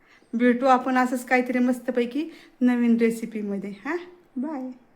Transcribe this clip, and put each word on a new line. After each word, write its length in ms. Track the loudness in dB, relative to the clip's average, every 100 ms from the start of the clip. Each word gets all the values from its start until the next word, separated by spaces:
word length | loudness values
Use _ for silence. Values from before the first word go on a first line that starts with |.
| _ _ _
भेटू 340 | 2 2 4 4
आपण 320 | 4 2 0
असंच 260 | 0 -2
काहीतरी 340 | 0 0 2 0
मस्तपैकी 720 | 0 0 -2 -2 -2 -4 -8 -12 -20 _
नवीन 360 | 2 4 2 4
रेसिपीमध्ये. 720 | 2 0 -6 -6 -6 -6 -8
हा, 260 | -10 -8 -8 -8 -20 _ -8
बाय. 340 | -8 -8 -10 -14 _